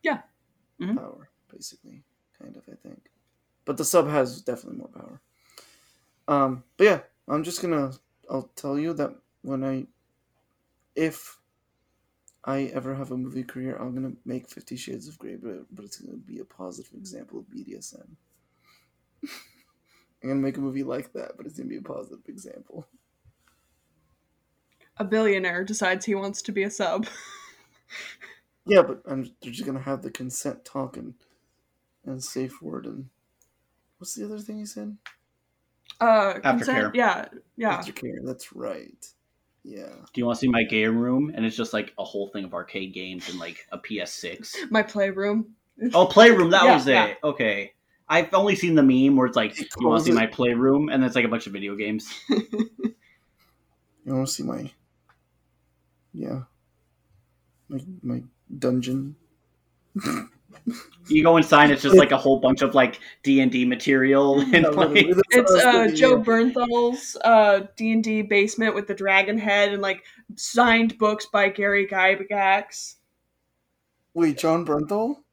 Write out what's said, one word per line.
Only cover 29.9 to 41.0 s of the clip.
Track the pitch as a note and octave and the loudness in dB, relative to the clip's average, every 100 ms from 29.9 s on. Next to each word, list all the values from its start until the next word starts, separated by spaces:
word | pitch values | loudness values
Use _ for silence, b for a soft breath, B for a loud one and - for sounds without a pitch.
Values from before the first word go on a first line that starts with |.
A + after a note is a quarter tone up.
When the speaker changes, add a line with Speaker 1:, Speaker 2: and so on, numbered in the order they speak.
| C3+ | -8
Speaker 3:
the | - | -10
consent | - B2+ B2+ C#3+ - - | -14 -12 -10 -10 -12 -12
talk | C#3 C3 B2 | -10 -10 -12
and, | A#2+ B2+ _ _ _ _ _ _ _ _ | -18 -20 _ _ _ _ _ _ _ _
and | - C3 | -16 -14
safe | B2+ - C3 - | -12 -10 -10 -12
word | D#3+ D#3 - | -14 -14 -14
and | G#2+ C3 _ _ _ _ _ _ _ _ _ | -16 -18 _ _ _ _ _ _ _ _ _
what's | F#3 - | -18 -14
the | G#3 | -14
other | G#3+ | -14
thing | G#3 G#3+ | -14 -14
he | G#3 | -14
said? | G#3+ G#3 G#3 - _ _ _ _ _ _ _ _ - | -14 -16 -16 -20 _ _ _ _ _ _ _ _ -2
Speaker 1:
Uh, | A#3 A3 G3 | 2 4 2
Speaker 2:
Aftercare. | F#3 | -2
Speaker 1:
consent. | - A#3+ A#3+ B3+ G#3+ A#3 | 0 0 0 -2 -2 0
Yeah, | A3+ - - - _ - | 0 -2 -8 -18 _ -8
yeah. | A3+ F3 | -6 -4
Speaker 3:
Aftercare. | F3+ - B2 B2 B2+ | -8 -14 -12 -12 -12
That's | B2+ - | -14 -16
right. | - A2+ E2+ - _ - _ _ _ _ _ | -14 -12 -12 -16 _ -20 _ _ _ _ _
Yeah. | - G#2+ - - - | -20 -18 -18 -20 -14
Speaker 2:
Do | - | -6
you | A#2+ | -4
wanna | A#2 | -2
see | C3+ | 0
my | A#2+ | 0
game | A2+ A2+ A2 | 0 0 0
room? | A2+ | 0